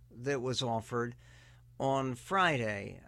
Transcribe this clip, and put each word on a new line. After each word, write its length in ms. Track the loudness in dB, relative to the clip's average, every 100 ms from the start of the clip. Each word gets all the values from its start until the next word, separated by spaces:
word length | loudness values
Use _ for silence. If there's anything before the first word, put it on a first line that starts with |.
| -20 -6
that 200 | -2 0
was 200 | 0 0
offered 520 | 0 0 0 -2 -2 -6 -18 -20 -20 -20 -18 -2
on 340 | 0 2 0
Friday, 880 | -4 0 4 4 4 0 -2 -6 -10